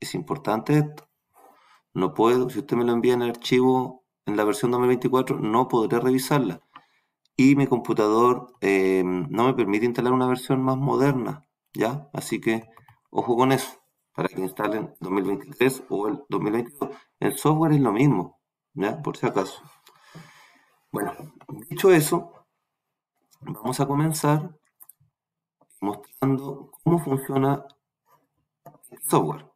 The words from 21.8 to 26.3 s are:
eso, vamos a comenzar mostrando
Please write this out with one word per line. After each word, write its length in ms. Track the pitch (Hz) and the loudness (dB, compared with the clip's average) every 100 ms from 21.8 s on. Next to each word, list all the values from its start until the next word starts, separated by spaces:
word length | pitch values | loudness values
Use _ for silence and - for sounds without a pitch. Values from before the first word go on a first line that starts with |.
| 196 | 6
eso, 420 | 175 147 170 - - _ _ _ _ _ _ _ _ _ _ | 6 4 -2 -4 -18 _ _ _ _ _ _ _ _ _ _
vamos 360 | - - 120 131 | -14 -10 -6 -4
a 60 | 139 | -2
comenzar 720 | 143 156 156 147 151 180 - _ _ - _ _ _ _ _ _ _ _ - | 0 0 0 2 2 0 -12 _ _ -20 _ _ _ _ _ _ _ _ -8
mostrando 920 | 101 101 - - 135 | -6 -6 -10 -4 -2